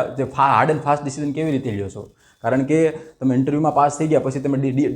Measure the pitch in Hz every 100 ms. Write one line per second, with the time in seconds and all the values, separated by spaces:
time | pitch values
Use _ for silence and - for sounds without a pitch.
0 | - 131 - - 135 113 139 151 143 147
1 | 147 139 147 139 160 135 131 101 95 101
2 | - _ _ _ 117 127 135 156 160 156
3 | - - 131 127 139 147 156 143 143 147
4 | 160 151 135 135 139 135 135 127 143